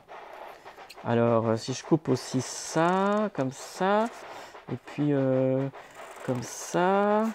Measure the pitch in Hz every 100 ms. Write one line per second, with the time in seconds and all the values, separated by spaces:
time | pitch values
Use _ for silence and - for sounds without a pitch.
0 | - - - - - - - - - -
1 | 120 117 117 113 113 113 - 123 - 160
2 | - 131 - 131 - - - 160 170 185
3 | 196 208 208 - 131 - - - 185 208
4 | 226 - - - - - - 127 - -
5 | 147 139 135 131 131 131 135 - - -
6 | - - - 123 120 - - 170 180 196
7 | 202 214 226